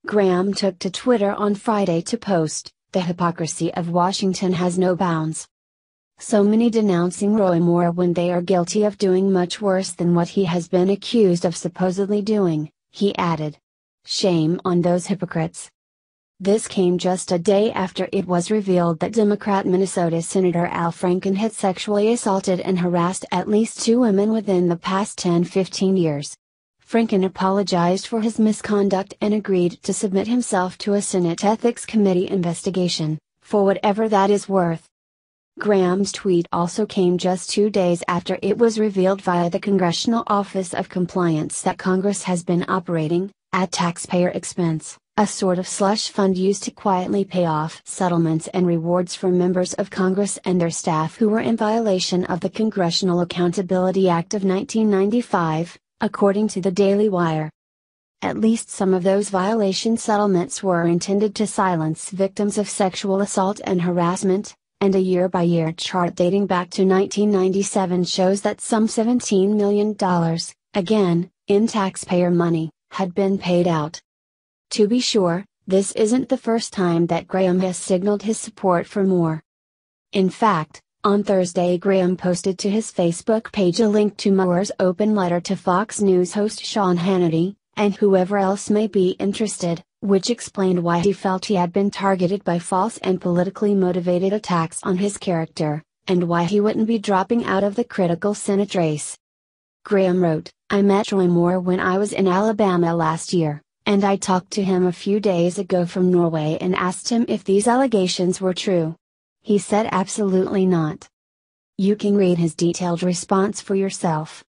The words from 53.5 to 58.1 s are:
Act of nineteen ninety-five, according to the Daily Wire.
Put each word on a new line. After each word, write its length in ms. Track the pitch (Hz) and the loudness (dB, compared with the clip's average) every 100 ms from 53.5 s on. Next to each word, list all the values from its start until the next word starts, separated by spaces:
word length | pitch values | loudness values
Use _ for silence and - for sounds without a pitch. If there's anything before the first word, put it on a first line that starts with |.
| 175 180 185 185 190 190 | -2 -2 0 0 2 2
Act 240 | 170 170 | 2 -2
of 120 | 214 | -2
nineteen 440 | 190 185 - 226 214 | -2 -2 -2 0 2
ninety-five, 880 | 196 202 240 - 190 165 156 170 - _ _ | 2 2 0 0 -2 0 -2 -4 -10 _ _
according 460 | 214 - 202 196 214 | -6 2 2 2 -2
to 140 | 196 | -2
the 100 | 190 | -2
Daily 380 | 185 196 202 214 | 2 2 4 2
Wire. 420 | 185 170 156 156 _ _ _ _ _ _ | 2 0 -2 -4 _ _ _ _ _ _